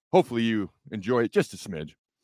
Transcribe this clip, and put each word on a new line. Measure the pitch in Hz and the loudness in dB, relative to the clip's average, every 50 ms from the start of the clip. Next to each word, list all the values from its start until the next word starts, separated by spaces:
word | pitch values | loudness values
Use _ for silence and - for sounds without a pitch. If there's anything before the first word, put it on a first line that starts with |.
| _ _ - | _ _ 2
Hopefully | 185 175 - 120 117 113 | 2 4 2 0 -2 0
you | 113 113 107 101 90 _ _ _ - 90 | 0 0 -2 -4 -6 _ _ _ -14 -12
enjoy | 110 92 101 127 120 120 | -10 -4 -2 0 0 0
it | - - | 2 2
just | 208 190 - - | 0 0 0 -2
a | |
smidge. | 95 - - 92 78 78 76 - _ _ _ _ _ | -16 -12 -10 -10 -10 -10 -12 -16 _ _ _ _ _